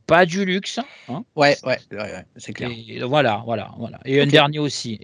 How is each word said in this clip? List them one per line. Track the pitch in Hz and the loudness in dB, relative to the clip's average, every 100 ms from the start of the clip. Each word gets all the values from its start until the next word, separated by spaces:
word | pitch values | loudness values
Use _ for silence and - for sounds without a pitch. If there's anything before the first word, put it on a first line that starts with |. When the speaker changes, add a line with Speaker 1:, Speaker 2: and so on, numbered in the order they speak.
| - | 2
Speaker 1:
pas | 165 180 | 4 4
du | 185 190 | 2 -2
luxe, | 190 - - 277 - - | -2 -4 -10 -10 -14 -12
hein. | 139 - 156 | -12 -8 2
Speaker 2:
Ouais, | 143 139 131 | 2 2 -2
ouais, | - - | -6 -6
ouais, | 101 | -10
ouais, | 101 92 - - | -10 -12 -16 -20
c'est | - | -16
clair. | 101 120 | -10 -10
Speaker 1:
Et | 117 113 120 | -10 -14 -10
voilà, | 123 147 123 104 117 | -2 2 2 0 -4
voilà, | 110 101 - | -6 -6 -12
voilà. | 113 - 131 | -14 -10 -2
Et | 139 | 2
un | |
Speaker 2:
Ok. | 143 | 6
Speaker 1:
dernier | 151 147 151 | 6 6 2
aussi, | 147 - 120 107 | -4 -6 -8 -8